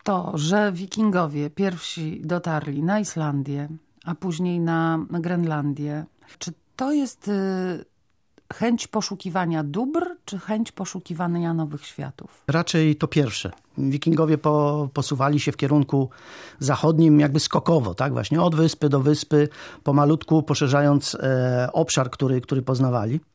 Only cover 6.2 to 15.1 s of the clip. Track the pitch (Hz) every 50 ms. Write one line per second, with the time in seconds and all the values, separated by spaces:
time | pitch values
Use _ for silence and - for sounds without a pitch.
6.2 | _ - - - - 175 165 _ _ _ _ - 262 269 302 294 277 240 - _
7.2 | - 202 208 196 190 190 185 185 185 185 175 156 - _ _ _ _ _ _ _
8.2 | _ _ _ _ _ - - - 214 240 240 226 - - - 220 202 - 202 -
9.2 | - 190 165 190 180 165 165 156 151 143 143 190 247 262 311 339 349 349 349 -
10.2 | - - 202 185 - - 214 214 226 - - - 190 - - 185 - - 180 156
11.2 | 180 175 170 175 170 165 165 165 156 147 151 147 - - - - 143 135 - -
12.2 | - - _ _ - - 139 165 170 - - 165 160 156 151 151 - 156 - 160
13.2 | 143 117 - - - 92 - - _ _ - - 135 135 135 143 - 165 165 156
14.2 | 160 156 156 147 151 156 151 151 147 147 147 151 147 135 - - 131 -